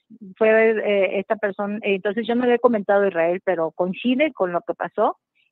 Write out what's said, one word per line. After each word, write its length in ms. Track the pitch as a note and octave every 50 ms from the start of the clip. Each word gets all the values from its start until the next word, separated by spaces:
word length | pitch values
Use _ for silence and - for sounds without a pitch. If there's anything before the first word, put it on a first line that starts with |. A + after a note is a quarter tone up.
| _ _ A3 - G#3 F#3 F#3+ -
fue, 320 | A3 A3 A3 A3 A3 A3+
eh, 480 | A3 G#3 - G#3 G3+ G3 F#3 - - G3+
esta 180 | G3 - A3
persona, 420 | G#3+ G#3+ G3+ F#3+ - G3+ G3+ G#3 A3
entonces 440 | G#3 G#3 G3 F#3+ F#3+ G#3 G3 A3+ A3
yo 80 | A3 A#3
no 120 | A#3+ B3+
le 80 | A#3+ A#3+
he 40 | A#3
comentado 440 | B3+ B3 A#3 G#3 F#3+ - G3+ G3+
a 60 | G3+ G3
Israel, 340 | F3+ E3 E3 E3+ F3+ F#3+ -
pero 280 | F#3+ F3+ E3+ D#3+ D#3
coincide 600 | - - F3 F#3 F#3 - - B3 B3+ B3+ D#4 D#4
con 200 | - - F#3+ F3+
lo 80 | F3 E3+
que 100 | - - E3
pasó, 440 | - F3 F3 - G3+ A3 D4+ F#4 - _ _ _ _ _ _